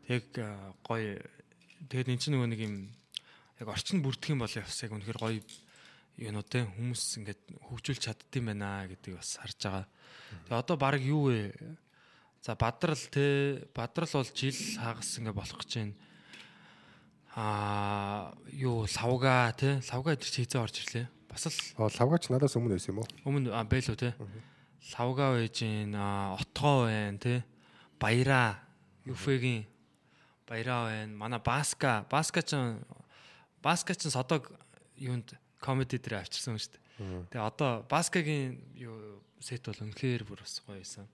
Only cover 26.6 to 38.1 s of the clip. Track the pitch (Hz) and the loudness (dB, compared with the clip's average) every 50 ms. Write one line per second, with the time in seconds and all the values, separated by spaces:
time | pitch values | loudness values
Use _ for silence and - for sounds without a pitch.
26.6 | 143 147 143 135 120 113 110 110 107 104 101 98 - 123 120 123 120 - - - | 4 6 6 8 6 4 4 2 2 0 -2 -2 0 0 0 0 -2 -6 -16 -20
27.6 | - - - - - - _ - - 107 113 123 131 135 139 127 123 113 98 - | -20 -20 -20 -20 -20 -20 _ 0 4 6 6 6 6 8 6 6 6 4 2 -2
28.6 | - - - _ - _ _ _ _ 131 131 - - 143 135 131 120 131 120 113 | -10 -20 -20 _ -20 _ _ _ _ -8 -8 -4 0 2 2 2 2 0 0 -2
29.6 | 107 - - _ _ _ _ _ _ _ _ _ - _ _ _ _ - 117 113 | -4 -8 -16 _ _ _ _ _ _ _ _ _ -20 _ _ _ _ -8 -6 -4
30.6 | 113 123 127 120 117 113 110 110 107 107 107 104 104 113 123 117 - - 120 139 | -2 0 0 0 0 -2 -2 -4 -6 -8 -8 -8 -6 -4 -4 -2 0 2 2 2
31.6 | 147 - - - - 135 120 107 98 - - 143 160 - - 175 160 - - 143 | 2 0 -2 2 2 4 4 2 0 2 2 2 2 2 0 0 0 2 0 0
32.6 | 127 120 110 107 - - - - - _ - - - - - - - _ _ _ | 0 0 -2 -4 -10 -14 -18 -20 -20 _ -20 -20 -20 -20 -20 -20 -20 _ _ _
33.6 | - 151 170 175 - - 185 - - 156 131 127 127 - 165 151 - - - - | 2 2 2 2 2 -2 -4 -2 0 0 0 0 2 2 2 0 0 -4 -18 -20
34.6 | - _ - - _ _ _ - 139 123 123 120 107 - - - _ _ _ _ | -20 _ -20 -20 _ _ _ -8 -4 -4 -4 -4 -4 -8 -16 -20 _ _ _ _
35.6 | - - 131 131 131 127 - 123 - - 110 98 87 - - - - 131 113 104 | -2 0 2 2 2 0 0 -4 -2 -4 -4 -4 -4 -6 -6 -6 -4 -4 -4 -4
36.6 | - - - - _ _ - - 104 95 92 90 90 87 - 123 107 107 - - | -6 -8 -12 -20 _ _ -12 -10 -8 -6 -6 -6 -8 -6 -4 -2 -2 -2 0 2
37.6 | 151 135 120 110 - - 139 156 170 - | 2 2 2 0 -2 2 2 2 2 2